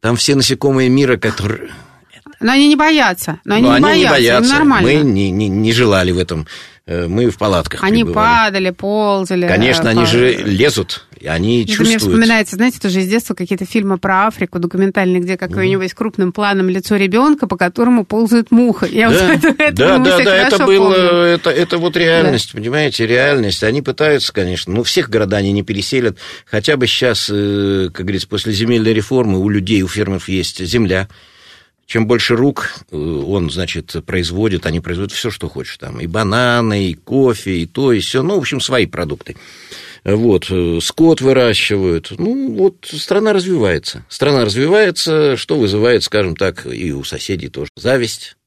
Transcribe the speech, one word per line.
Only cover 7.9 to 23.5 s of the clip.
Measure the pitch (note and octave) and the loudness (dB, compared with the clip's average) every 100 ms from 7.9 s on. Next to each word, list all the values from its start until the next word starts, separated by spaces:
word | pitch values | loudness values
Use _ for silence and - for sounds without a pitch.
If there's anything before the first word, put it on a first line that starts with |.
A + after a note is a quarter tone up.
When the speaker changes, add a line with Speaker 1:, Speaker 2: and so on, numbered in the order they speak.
| A3+ | 0
Speaker 1:
пребывали. | G#3 E3+ A3 A#3 A3 | 0 0 2 2 2
Speaker 2:
падали, | G3 F#3 | 0 -4
ползали, | F3+ G3 G#3 G#3 G3 F#3 F3+ F3 | -4 -4 -2 0 0 -2 -2 0
Speaker 1:
Конечно, | F#2+ A#2+ D3 A#2+ | 2 2 2 2
Speaker 2:
э, | |
Speaker 1:
они | A2+ | 2
Speaker 2:
по- | A2+ | 2
Speaker 1:
же | A#2 B2+ G#2 | 2 2 0
лезут, | G2+ F#2+ C#3+ A2 F2+ - - - | -2 2 2 0 -6 -10 -14 -16
и | D2 | -6
они | E2 G2+ A#2+ | -2 0 0
Speaker 2:
Это | A2+ | 0
Speaker 1:
чувствуют. | G#3+ A3+ | 0 2
Speaker 2:
мне | A3+ | 2
вспоминается, | G#3 A3+ A3+ A3+ G#3 F#3+ | 2 2 4 2 -2 0
знаете, | A#3+ - | -2 0
тоже | G3+ F#3 | -2 -2
из | F#3 | 0
детства | A3 - | -2 -4
какие-то | G#3 F3+ F#3 | -8 -6 -6
фильмы | F#3 A3+ G3 F#3 | -2 -2 -2 -2
про | F#3+ F#3+ G#3+ | 0 2 2
Африку, | - F#3 F3+ | -2 -6 -4
документальные, | E3+ F#3 G3 F#3+ F#3 F3+ | -4 0 0 0 0 0
где | F3 F#3 | -2 -6
какой-нибудь | F#3 F#3 F#3+ F#3+ F#3 | -6 -2 0 0 -4
Speaker 1:
Мгм. | - | -4
Speaker 2:
крупным | A3 - F#3 | -6 -2 -2
планом | F3 G#3 G3 F#3 | 0 -2 0 0
лицо | F#3 - G#3 | -2 -2 0
ребёнка, | G3 G#3 C#4 D4 A3 | 2 2 2 2 0
по | F#3 | -2
которому | F3+ - A#3+ A#3+ | -2 0 2 2
ползает | G3 G#3+ A3+ A#3 A3+ | 0 0 2 2 4
муха. | A#3 B3 - F3+ | 4 4 2 -2
Я | - A3+ | 0 2
Speaker 1:
Да, | F#3 F#3+ | 4 4
Speaker 2:
вот | D4+ | 4
эту, | D#4+ - | 2 2
эту | D4+ - | 0 2
Speaker 1:
да, | A#3+ | 4
да, | B3+ | 4
Speaker 2:
мысль | B3+ F3+ | 4 4
Speaker 1:
да, | G3+ F#3+ | 4 4
это | A#3+ G3+ | 2 2
Speaker 2:
хорошо | G3 | 4
Speaker 1:
было, | G3 F#3+ | 4 4
Speaker 2:
помню. | F#3+ F3+ F3 | 4 4 4
Speaker 1:
это, | F3 E3+ E3+ | 2 2 0
это | C#3+ E3+ F3 | 0 0 0
вот | E3+ D#3+ | -2 0
реальность, | E3 E3 - B2+ - | 2 2 2 0 -4
Speaker 2:
Да. | A#2 | -8
Speaker 1:
понимаете, | A2 C#3+ D3 - A2+ | -4 -2 -2 -2 0
реальность. | B2 C3+ C#3+ G#2 | 2 2 0 -2